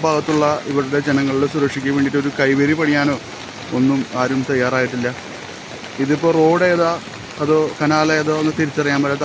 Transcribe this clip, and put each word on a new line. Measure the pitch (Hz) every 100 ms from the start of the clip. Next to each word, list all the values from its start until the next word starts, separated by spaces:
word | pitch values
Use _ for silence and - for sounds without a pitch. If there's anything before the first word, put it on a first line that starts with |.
ഭാഗത്തുള്ള | 160 151 151 151 147 147 -
ഇവരുടെ | 143 135 147
ജനങ്ങളുടെ | 147 139 139 135 143
സുരക്ഷയ്ക്ക് | 151 143 139 135
വേണ്ടിയിട്ട് | 143 139 143
ഒരു | 139 139
കൈവരി | 135 139 143
പണിയാനോ | 156 156 147 143 131 - - - - - 127
ഒന്നും | 131 135 123 127
ആരും | 127 135 131
തയ്യാറായിട്ടില്ല. | 135 123 127 127 127 120 127 - - - - - - - -
ഇതിപ്പോൾ | 135 151 165
റോഡ് | 165 156 170
ഏതാ | 180 175 165 170 - - - -
അതോ | 147 156 156 -
കനാൽ | 151 156 156
ഏതോ | 156 151 156
എന്ന് | 156 -
തിരിച്ചറിയാൻ | 151 143 143 139
പറ്റാത്ത | 143 139